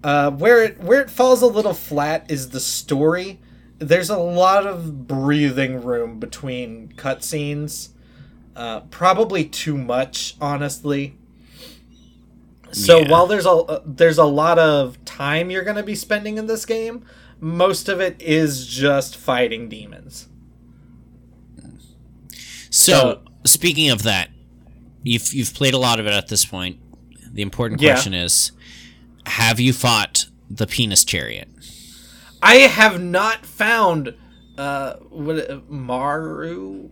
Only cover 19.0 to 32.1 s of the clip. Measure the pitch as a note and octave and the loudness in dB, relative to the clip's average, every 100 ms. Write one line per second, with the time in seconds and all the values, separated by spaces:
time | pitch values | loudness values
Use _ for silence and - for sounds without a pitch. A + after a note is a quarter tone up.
19 | C3+ - - B2+ A#2+ A2+ A#2 G#2+ G#2 G2+ | -2 -8 -4 0 0 -2 -10 -14 -18 -20
20 | - - - - - _ - - - - | -20 -20 -20 -20 -20 _ -20 -20 -20 -20
21 | - - - - - - - - - - | -20 -20 -20 -20 -20 -20 -20 -20 -20 -20
22 | - - - - - - - - - E3 | -20 -20 -20 -20 -18 -20 -4 2 4 6
23 | B2+ - - - - - F3+ D#3 D3+ A2+ | 4 0 -12 -4 0 2 2 2 0 2
24 | G#2+ F#2+ F2 - - - - - - _ | 0 -2 -4 -10 -20 -20 -20 -20 -20 _
25 | C3 A#2 - C3+ A2+ - C#3 C3 B2+ A#2 | -2 -2 -2 -4 -6 -2 0 2 0 0
26 | G#2 G#2 - G#2+ - F#2+ F2+ - - - | 0 -2 -2 -4 -2 -4 -10 -10 -20 -20
27 | - - - G2+ G2+ - A#2+ A2 D3 B2+ | -20 -20 -16 -8 -8 -4 -4 2 4 4
28 | G#2 F#2 F2 - - - - - - - | 0 -4 0 0 0 -6 -20 -20 -20 -20
29 | - - - - A2+ A2+ B2 B2+ B2 A2 | -20 -20 -8 0 2 4 2 2 2 2
30 | G2+ - - _ _ G#2+ D#3 - A2+ F#2 | 0 -4 -6 _ _ -6 -6 -2 0 2
31 | - F2 B1 G1+ - _ - - - - | 0 -2 -6 -10 -16 _ -20 -20 -20 -20
32 | - | -20